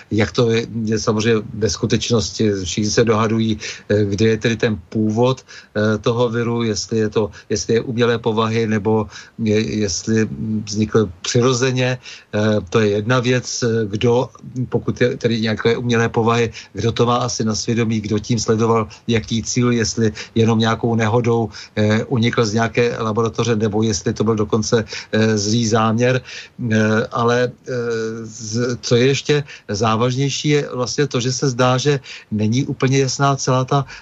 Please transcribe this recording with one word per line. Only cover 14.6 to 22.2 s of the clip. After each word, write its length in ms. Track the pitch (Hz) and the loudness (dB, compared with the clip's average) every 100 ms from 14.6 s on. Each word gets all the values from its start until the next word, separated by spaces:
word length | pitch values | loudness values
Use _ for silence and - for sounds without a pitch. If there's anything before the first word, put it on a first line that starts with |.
| 123 | -4
pokud 320 | 113 - 107 | -2 -4 0
je 160 | 123 101 | 0 0
tedy 240 | 117 117 | -2 0
nějaké 360 | 110 107 120 117 | 0 0 0 0
umělé 320 | 120 117 117 | 0 2 2
povahy, 440 | 117 113 117 90 - - | 2 2 2 0 -4 -12
kdo 200 | 98 110 | -4 -2
to 140 | - 117 | 0 2
má 100 | 120 | 2
asi 280 | 127 - | -2 -2
na 100 | 110 | -2
svědomí, 460 | 107 - 117 113 113 | -2 -2 0 0 -2
kdo 180 | 98 107 | -2 -2
tím 200 | - 120 | 0 -2
sledoval, 500 | - 110 113 113 113 - - | 0 2 2 2 0 -6 -2
jaký 340 | 113 - 113 | -2 0 -4
cíl, 300 | 95 - 123 | -2 0 2
jestli 400 | 120 110 - 110 107 - | 2 0 0 0 -2 -4
jenom 240 | - 113 113 | 0 2 4
nějakou 360 | 113 110 120 | 2 0 0
nehodou, 540 | 113 110 120 117 117 107 - - - | 0 2 2 2 2 0 -6 -10 0
eh, 280 | 107 107 | 2 2
unikl 400 | 113 123 | 0 0